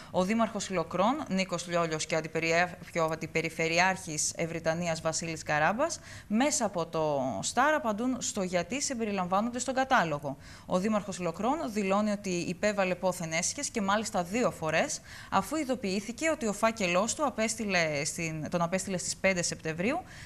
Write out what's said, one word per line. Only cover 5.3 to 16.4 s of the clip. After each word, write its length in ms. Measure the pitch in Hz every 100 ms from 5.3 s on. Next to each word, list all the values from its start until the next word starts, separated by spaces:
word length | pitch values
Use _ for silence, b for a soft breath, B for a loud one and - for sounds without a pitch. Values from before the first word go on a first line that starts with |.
| 160
Καράμπας, 560 | - 151 160 214 330 - B B B
μέσα 380 | 214 285 294 208
από 200 | 175 165
το 360 | 165 156 143 131 98
Σταρ 320 | - 233 285
απαντούν 480 | 302 240 208 254 254
στο 200 | - 214
γιατί 400 | 185 175 170 269
συμπεριλαμβάνονται 760 | 285 240 220 196 180 185 233 247
στον 140 | 262
κατάλογο. 640 | 254 262 247 170 147 143 135 B B B
Ο 140 | 185
Δήμαρχος 400 | 208 214 - 180
Λοκρών 380 | 175 165 220 311 277
δηλώνει 380 | 208 190 202 214
ότι 180 | 202 196
υπέβαλε 680 | 175 165 175 208 202 185 180
πόθεν 360 | 190 175 160
έσχες 380 | 160 185 - 285
και 120 | 233
μάλιστα 420 | 196 208 214 190
δύο 280 | 170 226 202
φορές, 500 | - 160 160 262 - B B B
αφού 260 | 190 190 311
ειδοποιήθηκε 720 | 262 247 196 196 208 233 320
ότι 180 | 302